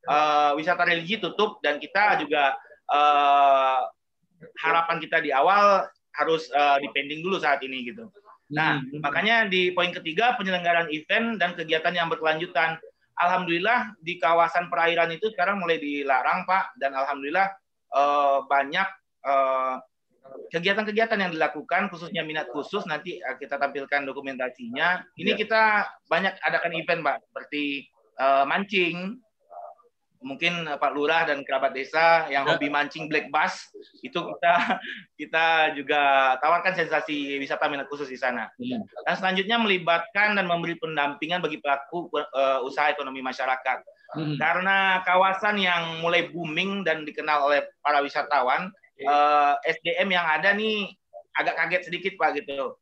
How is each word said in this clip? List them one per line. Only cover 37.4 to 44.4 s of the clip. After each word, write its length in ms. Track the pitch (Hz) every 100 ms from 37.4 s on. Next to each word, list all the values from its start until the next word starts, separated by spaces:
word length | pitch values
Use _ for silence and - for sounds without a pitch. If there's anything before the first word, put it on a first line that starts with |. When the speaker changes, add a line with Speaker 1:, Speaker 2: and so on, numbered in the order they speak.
| 139 151 151
Speaker 1:
minat 160 | 143 135
khusus 240 | 143 139
di 80 | 127
sana. 320 | 127 123 107 _
Speaker 2:
Hmm. 240 | 123 120 98 - 151
Speaker 1:
Dan 80 | 180
selanjutnya 400 | 190 190 196 233
melibatkan 720 | 220 185 165 170 - 196 214 202
dan 80 |
memberi 320 | 180 170 170 165
pendampingan 640 | 160 156 143 143 160 180
bagi 240 | 160 151
pelaku, 480 | 143 143 - 170 165 147
eh, 400 | 147 131 135 135 127
usaha 240 | 139 147
ekonomi 320 | 147 135 131
masyarakat. 560 | 127 127 131 127 131 123 - _ _
Speaker 2:
Hmm. 240 | 147 156
Speaker 1:
Karena 640 | 143